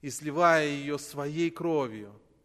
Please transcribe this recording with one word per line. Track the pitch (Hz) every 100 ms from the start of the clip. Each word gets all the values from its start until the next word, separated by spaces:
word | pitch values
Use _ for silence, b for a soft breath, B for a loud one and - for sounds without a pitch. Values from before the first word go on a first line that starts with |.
изливая | 143 123 151 143 175 160 151
её | 143 143 147
своей | - 139 143 156 170
кровью | 165 165 156 131 110 104 104 _ _